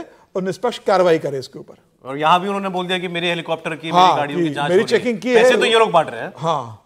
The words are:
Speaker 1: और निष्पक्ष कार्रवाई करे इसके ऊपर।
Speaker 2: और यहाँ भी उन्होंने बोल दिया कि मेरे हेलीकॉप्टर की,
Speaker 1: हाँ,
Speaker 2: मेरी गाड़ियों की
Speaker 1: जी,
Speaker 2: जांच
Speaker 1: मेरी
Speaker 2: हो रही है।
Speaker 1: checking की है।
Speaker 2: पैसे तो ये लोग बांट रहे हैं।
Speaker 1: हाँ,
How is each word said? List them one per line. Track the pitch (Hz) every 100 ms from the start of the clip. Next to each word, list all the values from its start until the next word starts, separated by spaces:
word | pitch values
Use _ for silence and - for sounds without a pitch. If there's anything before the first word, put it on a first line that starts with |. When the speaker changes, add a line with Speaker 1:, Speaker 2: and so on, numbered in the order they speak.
| 330 _ _ -
Speaker 1:
और |
निष्पक्ष | 185 175 240 -
कार्रवाई | - 190 180 165
करे | 156 139
इसके | 120 -
ऊपर। | - - _ _ 123
Speaker 2:
और | 139
यहाँ | 151 175
भी | 190
उन्होंने | 196 196
बोल | 180 180
दिया | 185
कि | 180
मेरे | 170 175
हेलीकॉप्टर | 170 156 160 165 156
की, | 160
Speaker 1:
हाँ, | 175 185
Speaker 2:
मेरी | 151
गाड़ियों | 143 143
की | 165
Speaker 1:
जी, |
Speaker 2:
जांच | 139 147
Speaker 1:
मेरी | 180
Speaker 2:
हो | 226
रही |
है। | 220
Speaker 1:
checking | 247 220
की | 240
है। | 240
Speaker 2:
पैसे | 247 226
तो | 233
ये | 226
लोग | 220
बांट | 170 147
रहे | 117
हैं। | 143 -
Speaker 1:
हाँ, | 160 151 117 107